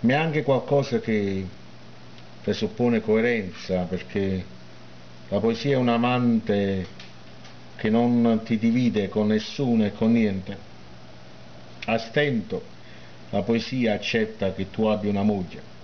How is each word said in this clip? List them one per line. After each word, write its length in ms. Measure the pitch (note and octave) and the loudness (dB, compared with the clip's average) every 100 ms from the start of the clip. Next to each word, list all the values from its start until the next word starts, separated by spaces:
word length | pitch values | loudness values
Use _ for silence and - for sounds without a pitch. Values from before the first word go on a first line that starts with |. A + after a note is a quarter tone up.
ma 100 | A#2 | 4
è 40 | C#3 | 2
anche 280 | D#3+ D3+ | 2 0
qualcosa 560 | C#3 C3 - C#3+ C3+ A#2 | 2 2 4 2 4 0
che 480 | A2+ A2 G2 F#2+ F#2+ - - - - - - - - - | 2 0 2 -2 -6 -10 -16 -16 -18 -18 -18 -18 -18 -8
presuppone 580 | - - A2 - A#2+ A2+ | -2 0 -2 2 2 2
coerenza, 840 | G#2+ A2 A#2 A#2 F#2+ E2 - F#2 | 4 4 4 2 -2 -8 -2 0
perché 600 | F2 F2+ - G#2 G2 F#2 F2+ - - - - - - - - | 0 -4 -4 -2 0 -2 -4 -14 -18 -18 -18 -18 -18 -18 -4
la 100 | G3+ | 0
poesia 360 | A3 A3+ C#3+ C3+ | 2 2 2 2
è 40 | |
un 80 | B2 | 4
amante 1000 | A#2 B2 B2 A#2+ A2+ G#2+ G2+ G2 F#2+ F2 - - - - - - - - - | 4 2 4 4 2 2 2 2 0 -4 -10 -18 -18 -18 -18 -18 -18 -16 -4
che 120 | A2 | 2
non 520 | A2+ A#2+ A#2+ A#2 A2 | 4 4 6 6 4
ti 140 | - A2+ | 2 2
divide 500 | A2+ A#2+ B2 G2+ G2 | 4 4 4 2 0
con 200 | - G#2 | 2 2
nessuno 580 | G#3+ - - C3+ A#2 G#2 | 2 0 -2 2 4 2
e 80 | |
con 180 | - A2+ | 2 4
niente. 460 | A#2 A2 F#2+ F#2 G2 - - - - - - - - - - - - - | 6 4 0 -6 -12 -12 -16 -18 -18 -18 -18 -18 -18 -18 -16 -16 -10 -2
A 120 | A2+ | -2
stento, 680 | - - D3 A#2+ F#2+ F#2 - - - - - - - | 0 2 2 2 -2 -6 -8 -16 -16 -16 -16 -16 -4
la 140 | G2+ | -2
poesia 500 | F#2+ A#2 A2+ C3 A#2 | 2 0 0 0 2
accetta 580 | G#2 - A#2 G#2+ - G2 | 2 0 0 0 0 -2
che 180 | F2+ F#2+ | -2 -6
tu 180 | - G#2+ | 0 2
abbia 220 | G#2 G#2 | 2 2
una 140 | G2+ | 2
moglie. 480 | G2+ G2+ F2 - - - | 2 2 -2 -10 -16 -18